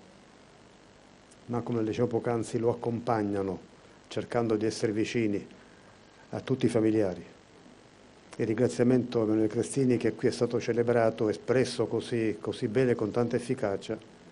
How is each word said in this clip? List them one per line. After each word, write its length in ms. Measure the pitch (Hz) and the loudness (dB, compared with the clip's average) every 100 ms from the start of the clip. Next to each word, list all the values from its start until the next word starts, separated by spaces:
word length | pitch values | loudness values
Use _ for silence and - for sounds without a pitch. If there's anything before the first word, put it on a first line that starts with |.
| - - - - 50 50 52 - - - - - - - - | -20 -20 -20 -20 -20 -20 -20 -20 -20 -20 -20 -20 -20 -18 -6
ma, 140 | 120 | -4
come 220 | 120 120 | -2 -2
dicevo 220 | 110 107 120 | -2 0 0
poc'anzi, 540 | 117 123 117 104 120 | 0 0 -2 -2 0
lo 100 | 117 | 0
accompagnano, 880 | 117 117 117 - 113 104 101 95 90 - - - - - | 0 -2 -2 0 0 2 0 -2 -4 -10 -20 -20 -20 -10
cercando 460 | - 98 120 117 107 | -8 -4 -2 0 0
di 120 | 110 | 0
essere 240 | 107 113 | -2 -2
vicini 520 | 104 101 120 110 101 - - - - - - - - - | 0 -2 0 0 -2 -6 -18 -20 -20 -20 -20 -20 -20 -12
a 80 | 110 | -8
tutti 260 | - 127 123 | -4 0 2
i 20 | |
familiari. 540 | 113 110 110 98 87 87 - - - - - - - - - - - | 2 2 2 0 -2 -12 -20 -20 -20 -20 -20 -20 -20 -20 -20 -14 -6
Il 100 | 117 | -2
ringraziamento 760 | 113 120 - 123 127 117 117 | 0 0 2 4 4 2 0
a 20 | |
Emanuele 240 | 107 110 110 | 2 2 2
Cristini, 500 | 120 110 - 131 117 | 0 -2 0 2 2
che 160 | 113 | 0
qui 140 | 110 120 | 0 0
è 40 | |
stato 280 | - 120 120 | 0 0 0
celebrato, 720 | 117 117 117 120 113 117 107 | 0 0 2 4 2 2 0
espresso 580 | 98 - 123 135 - 113 | 0 2 2 2 0 -2
così, 500 | 113 - 120 110 104 | -2 -2 -2 -2 -2
così 280 | - 101 120 | -6 -4 -2
bene, 260 | 110 127 | 2 2
con 160 | 117 107 | 2 0
tanta 280 | 107 120 123 | 0 0 -2
efficacia, 600 | - 127 104 98 - 110 - - - | -2 -4 -2 -4 -6 -10 -10 -20 -20